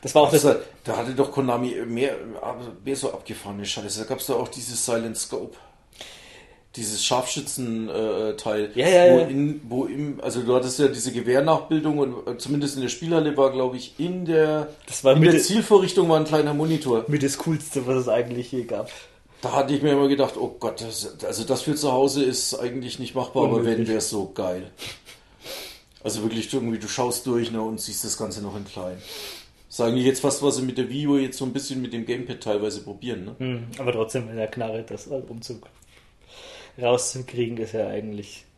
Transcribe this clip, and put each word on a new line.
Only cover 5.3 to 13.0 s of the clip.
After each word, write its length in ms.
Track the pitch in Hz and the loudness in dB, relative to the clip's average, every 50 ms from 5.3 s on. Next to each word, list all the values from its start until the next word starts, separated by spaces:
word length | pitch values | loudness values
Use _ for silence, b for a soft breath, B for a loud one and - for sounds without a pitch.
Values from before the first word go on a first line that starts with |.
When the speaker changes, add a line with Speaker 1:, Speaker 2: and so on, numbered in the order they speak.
| - 104 90 - - - - - _ _ _ _ B B B B B B B B B B B B B B B B _ | -6 -8 -8 -10 -14 -20 -20 -20 _ _ _ _ B B B B B B B B B B B B B B B B _
Speaker 2:
Dieses 300 | 123 113 104 107 101 - | -8 -6 -6 -4 -4 0
Scharfschützen-, 840 | - 131 123 131 - - - 143 - - - 127 117 113 113 113 107 | 0 0 0 0 -2 -6 -6 -6 -8 -8 -6 -4 -4 -4 -4 -4 -4
äh, 460 | 73 98 110 110 104 92 110 107 104 | -2 -2 -2 -2 -2 -2 -2 -2 -4
Teil, 360 | - - 113 107 107 104 104 104 | -4 -4 -4 -2 -2 -2 -2 0
Speaker 1:
Ja, 120 | 120 131 170 | 2 4 6
ja, 240 | 185 180 175 180 131 | 8 10 10 10 10
Speaker 2:
wo 60 | 127 | 10
Speaker 1:
ja. 60 | 127 127 | 6 4
Speaker 2:
in, 340 | 135 139 143 147 151 151 - - | 0 0 0 0 -2 -4 -8 -6
wo 160 | 120 127 131 | -4 -2 -2
im, 340 | - 107 139 151 147 139 - | -2 -4 -4 -6 -6 -6 -6
also 200 | - - - - | -6 -4 -4 -2
du 140 | - 113 127 | 0 4 4
hattest 240 | 127 127 131 127 - | 4 4 2 2 4
ja 80 | 147 135 | 4 4
diese 240 | - 117 113 131 110 | 4 2 -4 -4 -4
Gewehrnachbildung 880 | 120 107 117 127 135 147 160 156 143 - - 160 156 151 156 147 147 | -2 0 2 4 4 4 4 2 2 2 0 0 0 2 0 2 2
und, 280 | 139 127 123 117 - - | 0 0 -2 -8 -8 -8
äh, 100 | 120 113 | -8 -8
zumindest 380 | - 123 143 147 143 143 139 | -4 -2 0 0 0 -2 -2
in 60 | 135 | -2
der 80 | 131 120 | -4 -4
Spielhalle 480 | - - | -4 -4